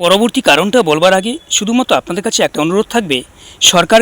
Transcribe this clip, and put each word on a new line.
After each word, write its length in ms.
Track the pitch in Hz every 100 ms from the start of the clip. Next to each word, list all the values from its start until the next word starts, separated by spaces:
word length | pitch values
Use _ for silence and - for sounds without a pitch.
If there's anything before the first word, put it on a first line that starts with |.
পরবর্তী 380 | 175 196 233 - -
কারণটা 300 | 147 196 247 170
বলবার 260 | 151 180 190
আগে 140 | 208 294 - -
শুধুমাত্র 360 | 208 240 262 131
আপনাদের 240 | - 175 220
কাছে 140 | -
একটা 160 | 165 - 156
অনুরোধ 220 | 190 220 233
থাকবে, 240 | 190 131 - - - - -
সরকার 300 | 180 170 226